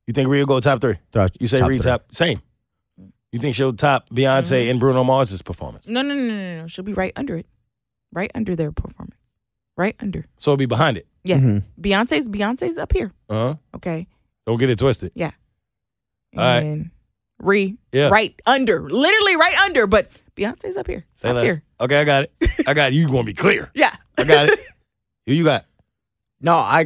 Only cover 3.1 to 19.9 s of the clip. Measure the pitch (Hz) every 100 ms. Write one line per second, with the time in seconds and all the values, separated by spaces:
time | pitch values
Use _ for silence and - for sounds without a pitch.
3.1 | _ _ 117 139 113 135 113 147 131 -
4.1 | 117 135 135 151 131 120 123 131 127 127
5.1 | 131 120 95 - 95 - 107 - 240 277
6.1 | 285 247 214 185 165 165 175 190 190 185
7.1 | - 277 165 - _ _ _ _ _ _
8.1 | - 202 - 208 170 151 156 - - -
9.1 | - _ _ _ _ _ - 190 - 220
10.1 | 160 - _ - 139 131 117 156 101 -
11.1 | _ 185 165 131 101 - - 185 196 240
12.1 | - 247 202 208 254 349 302 - 381 214
13.1 | - _ 107 120 156 _ - 185 160 180
14.1 | _ _ _ - 113 131 113 135 - -
15.1 | - 160 - _ _ _ _ _ _ _
16.1 | _ _ - 117 120 151 151 165 _ _
17.1 | _ _ _ 196 202 196 202 _ 131 143
18.1 | 202 220 - - 269 262 175 156 190 302
19.1 | 427 403 349 339 381 392 285 208